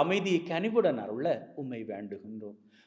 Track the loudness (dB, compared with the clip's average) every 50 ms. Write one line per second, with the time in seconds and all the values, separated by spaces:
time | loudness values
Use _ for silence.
0 | 6 6 4 2 4 4 4 2 2 0 -2 0 0 2 4 4 4 4 4 2
1 | -2 -4 -4 -2 0 0 0 0 -2 -8 -12 -10 -8 -8 -6 -6 -6 -6 -8 -8
2 | -8 -8 -10 -10 -10 -12 -12 -10 -10 -12 -14 -16 _ _ _ -20 _